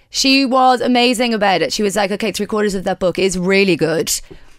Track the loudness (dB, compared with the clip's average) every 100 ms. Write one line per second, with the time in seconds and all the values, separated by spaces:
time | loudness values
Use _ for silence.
0 | _ -2 2 2 2 2 4 2 2 2
1 | 2 0 -2 0 0 2 0 -2 -2 -2
2 | -2 -2 -4 -4 -4 -2 -2 -2 -4 -2
3 | -2 0 -2 0 0 2 2 2 0 -2
4 | -2 -6 -8 -20 -20